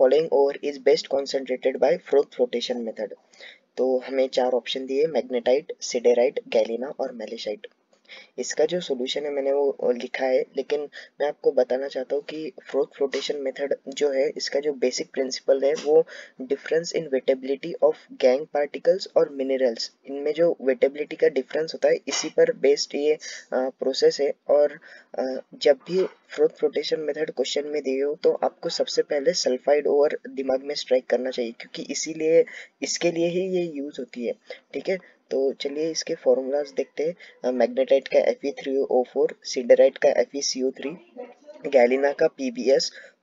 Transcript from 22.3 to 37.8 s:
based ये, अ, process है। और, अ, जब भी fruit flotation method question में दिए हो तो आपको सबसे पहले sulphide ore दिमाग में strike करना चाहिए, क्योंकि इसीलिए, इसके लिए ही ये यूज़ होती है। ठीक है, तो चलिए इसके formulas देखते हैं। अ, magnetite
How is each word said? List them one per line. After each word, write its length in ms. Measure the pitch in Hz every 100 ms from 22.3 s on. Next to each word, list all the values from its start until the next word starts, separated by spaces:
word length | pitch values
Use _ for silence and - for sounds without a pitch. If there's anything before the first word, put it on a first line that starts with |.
| - 165
based 420 | 160 135 147 - -
ये, 180 | 147 156 - - -
अ, 160 | 123 131
process 500 | - 131 135 156 160
है। 120 | 143 - -
और, 300 | 143 147 - - - _ -
अ, 260 | 131 131 -
जब 220 | - 147 135
भी 280 | - 185 185 - _
fruit 200 | - 151
flotation 500 | - 151 143 - 165
method 320 | 151 151 160
question 360 | - 147 - 147
में 140 | 151
दिए 220 | 135 135
हो 120 | 143 151
तो 160 | 160
आपको 380 | - - - 170
सबसे 320 | - 135 -
पहले 320 | 160 151 139
sulphide 540 | 180 - 127 - 147 143
ore 320 | 143 147 - 127
दिमाग 340 | 135 135 131
में 120 | 139 147
strike 300 | - 127 -
करना 240 | 127 131
चाहिए, 220 | 127 117
क्योंकि 420 | 117 - - 143
इसीलिए, 520 | 143 156 160 156 165 165 - - -
इसके 300 | 139 - 175
लिए 160 | 165 170
ही 140 | 175
ये 220 | 190 185
यूज़ 320 | 175 147 143 143
होती 260 | 123 127 117
है। 80 | - - - _
ठीक 160 | 143 131
है, 280 | 185 - _ -
तो 220 | 131 135
चलिए 380 | 123 139 143 160
इसके 240 | 156 - 165
formulas 560 | 139 123 131 143 143
देखते 320 | 135 135 -
हैं। 120 | 151 175 - _ 123
अ, 60 |
magnetite 560 | 127 117 123